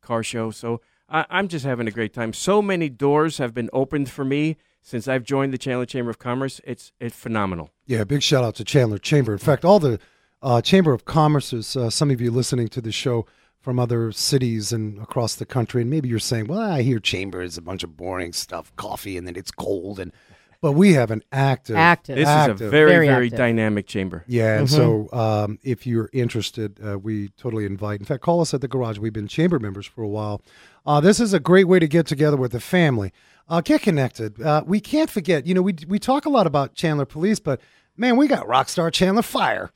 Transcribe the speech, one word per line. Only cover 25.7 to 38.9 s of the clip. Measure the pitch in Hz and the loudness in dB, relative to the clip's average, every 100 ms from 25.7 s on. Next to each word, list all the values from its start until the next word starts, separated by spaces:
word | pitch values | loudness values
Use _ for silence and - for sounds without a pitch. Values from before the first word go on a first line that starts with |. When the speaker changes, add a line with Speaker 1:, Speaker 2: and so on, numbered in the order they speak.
| 120 123 | -6 -2
Speaker 2:
you're | 113 107 | -2 -2
interested, | 135 117 117 98 - 107 101 | -2 -2 -2 -6 -8 -10 -10
uh, | 104 101 | -10 -8
we | 101 107 101 | -6 -6 -6
totally | _ 123 113 101 | _ -8 -4 -4
invite. | 95 104 104 | -6 -6 -6
In | 101 | -6
fact, | 139 | -4
call | - 170 | 0 0
us | 160 | 0
at | 139 | -2
the | 127 | -4
garage. | 135 117 107 | -4 -4 -4
We've | 110 | -6
been | 110 104 | -6 -8
chamber | - 170 165 | 0 0 0
members | 107 98 98 | -4 -10 -14
for | - | -10
a | 110 | -6
while. | 104 107 104 _ _ - _ - | -4 -6 -6 _ _ -20 _ 0
Uh, | 147 | 4
this | 160 208 | 6 4
is | 233 | 4
a | 190 | 0
great | 135 185 185 | 6 6 8
way | 185 | 4
to | 165 | 4
get | 165 165 | 2 0
together | 139 151 143 | 0 2 2
with | 127 | -2
the | 117 | -4
family. | - 185 160 120 95 _ _ _ _ | -2 2 4 2 -4 _ _ _ _
Uh, | 165 | -4
get | 165 208 | 2 2
connected. | - 156 127 - 110 104 | 2 0 0 -4 -10 -6
Uh, | 151 151 151 | 0 0 2
we | 208 | -2
can't | 208 302 320 | 0 0 0
forget, | - 156 160 165 | -2 0 0 2
you | |
know, | 185 | 0
we, | 185 175 - | 0 -2 -4
we | 202 | -4
talk | - 277 311 | 0 0 2
a | |
lot | 269 175 | 2 4
about | 143 135 | 2 -2
Chandler | - 165 151 135 | -2 -2 0 -2
Police, | 156 185 220 | -2 0 0
but, | - 131 _ _ _ - | -2 -4 _ _ _ -4
man, | 247 240 | 2 4
we | 294 | 4
got | 233 98 | 2 0
Rockstar | 123 131 - 165 | 0 0 -2 -2